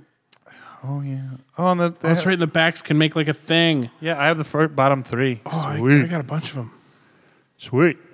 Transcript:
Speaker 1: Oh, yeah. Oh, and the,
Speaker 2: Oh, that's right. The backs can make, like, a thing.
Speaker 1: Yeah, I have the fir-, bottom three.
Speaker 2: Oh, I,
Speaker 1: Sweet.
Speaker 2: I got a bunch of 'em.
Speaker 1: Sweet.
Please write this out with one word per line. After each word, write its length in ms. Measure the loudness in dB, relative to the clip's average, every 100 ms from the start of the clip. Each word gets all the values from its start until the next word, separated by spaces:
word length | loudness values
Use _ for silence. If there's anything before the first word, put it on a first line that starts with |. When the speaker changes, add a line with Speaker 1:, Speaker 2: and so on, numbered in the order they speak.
| _ _ _ -20 _ -20 -20 -14 -10
Speaker 1:
Oh, 160 | -8
yeah. 200 | -6 -8 -10 -16 _ -2
Oh, 120 | 0
and 80 | 2
the, 60 | 0
Speaker 2:
Oh, 100 | 0
that's 240 | 0 2 2
right. 120 | 0
The 100 | 0
backs 340 | 2 0 -2
can 160 | 0 2
make, 180 | 2 0
like, 120 | -2
a 40 |
thing. 560 | -4 0 2 2 0 -4 -6
Speaker 1:
Yeah, 180 | -6 0
I 60 | 0
have 120 | 0
the 60 |
fir-, 240 | -2 0 0
bottom 360 | 2 2 2
three. 360 | -2 -2 -2 -4 -8
Speaker 2:
Oh, 60 | -6 -6
I, 120 | 0
Speaker 1:
Sweet. 240 | 4 4
Speaker 2:
I 40 | 4
got 120 | -4
a 60 | -6
bunch 260 | -8 -8
of 60 | -10
'em. 140 | -12 -16 _ _ _ _ _ _ _ _
Speaker 1:
Sweet. 380 | -4 2 2 2 -10